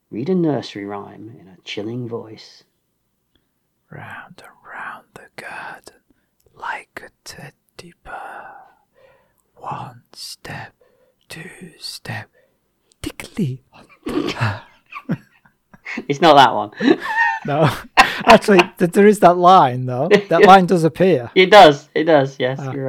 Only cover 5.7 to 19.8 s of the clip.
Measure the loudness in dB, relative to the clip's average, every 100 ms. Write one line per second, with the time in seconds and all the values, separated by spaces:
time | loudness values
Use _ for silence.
5.7 | -20 -20 _ _ _ _ _ _ _ -14
6.7 | -14 -16 -20 -20 _ -20 -20 -20 _ _
7.7 | -20 -20 _ -20 -18 -18 -20 -20 -20 _
8.7 | _ _ _ _ _ _ _ _ _ -16
9.7 | -16 -16 -20 _ -20 -20 -20 -18 -18 -20
10.7 | _ _ _ _ _ -20 -20 -20 -20 -20
11.7 | _ -18 -18 -14 -16 -16 _ _ _ _
12.7 | _ _ _ -18 -16 -16 -10 -8 -10 _
13.7 | _ _ _ -10 -8 -8 -8 -8 -8 -16
14.7 | _ _ -16 -10 -10 _ _ _ _ _
15.7 | _ -18 -12 -10 0 4 6 4 2 -8
16.7 | -4 -2 -2 -4 -4 -4 -6 -6 -2 -2
17.7 | -4 -6 -2 -2 -2 2 2 4 2 0
18.7 | -2 -2 2 2 4 4 4 6 6 4
19.7 | 0